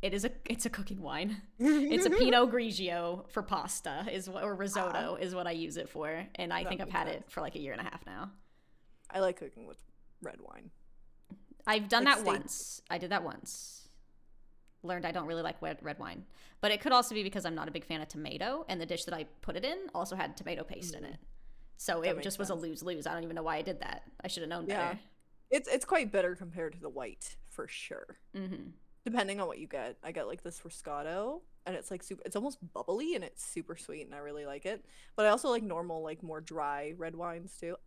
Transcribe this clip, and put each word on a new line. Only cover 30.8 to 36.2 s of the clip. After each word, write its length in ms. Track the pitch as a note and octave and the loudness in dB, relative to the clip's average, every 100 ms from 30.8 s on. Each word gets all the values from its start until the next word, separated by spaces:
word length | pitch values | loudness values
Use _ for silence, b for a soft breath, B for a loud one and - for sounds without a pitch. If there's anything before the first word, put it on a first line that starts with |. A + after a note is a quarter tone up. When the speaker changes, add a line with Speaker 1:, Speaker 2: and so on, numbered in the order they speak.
| - D3 D3+ F3 A3 D#4 - - - | -6 -4 -2 -2 -2 -4 -10 -12 -6
Speaker 2:
and 80 | F#3 | -6
it's, 140 | - | -4
like, 120 | F3+ | -8
super, 200 | - F#3+ - | -6 -8 -4
it's 100 | D4+ | -2
almost 220 | B3+ C4 E3+ | -2 -4 -10
bubbly, 420 | - - G3 D#4 | -6 0 0 2
and 100 | F4 | 0
it's 200 | F3 - | -2 -8
super 320 | - - D#3+ E3+ | -6 -6 -6 -10
sweet, 300 | - D#3 D3 | -8 -10 -8
and 80 | |
I 40 | C#3+ | -10
really 260 | D3 D3 C#3+ | -8 -6 -6
like 200 | C#3+ F3+ | -6 -4
it. 180 | G#3 - B B - | -6 -8 B B 6
But 100 | G#3+ | 8
I 40 | |
also 180 | G#3+ D4+ | 8 6
like 140 | A#3+ | 2
normal, 400 | G#3+ E3+ F3 D#3+ | 2 -2 -2 -4
like, 200 | D#3+ D#3+ | -4 -6